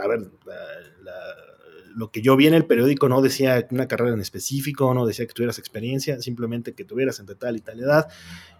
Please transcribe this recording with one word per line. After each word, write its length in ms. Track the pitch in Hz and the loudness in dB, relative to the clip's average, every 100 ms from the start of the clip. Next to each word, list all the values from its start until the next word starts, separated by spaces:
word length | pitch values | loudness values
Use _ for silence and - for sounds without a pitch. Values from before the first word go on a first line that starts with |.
a 40 | 101 | -2
ver, 140 | 117 92 - 92 | -2 -4 -16 -18
la, 80 | 90 85 82 87 90 | -16 -16 -16 -20 _
la, 100 | 95 90 85 - 78 _ - 82 - 110 | -18 -16 -14 -16 -20 _ -20 -20 -16 -10
lo 140 | 110 | -10
que 120 | 117 | 0
yo 140 | 117 135 | 4 8
vi 100 | 147 | 8
en 80 | |
el 100 | 165 | 6
periódico 440 | 156 117 131 139 143 | 4 4 4 4 4
no 120 | 127 | 4
decía 460 | 135 135 135 123 117 | 2 2 2 2 0
una 180 | 123 131 | -4 -2
carrera 260 | 113 120 | -2 0
en 60 | 113 | -2
específico, 760 | 98 - - 139 139 139 131 | -6 -10 -8 -6 -6 0 0
no 100 | 127 | 2
decía 220 | 117 101 117 | 0 -2 -8
que 80 | |
tuvieras 240 | - 120 - | -4 -4 -4
experiencia, 640 | - 107 117 135 135 131 | -12 -10 -6 -4 -4 -6
simplemente 520 | 123 120 117 117 117 | -8 -8 -6 -6 -10
que 100 | - | -14
tuvieras 340 | 98 110 135 113 | -10 -4 -4 -4
entre 160 | 101 | -12
tal 220 | 101 123 110 | -10 -8 -8
y 40 | |
tal 200 | - 113 | -10 -6
edad 280 | 131 151 160 - - 85 - _ | 2 2 2 -6 -20 -20 -20 _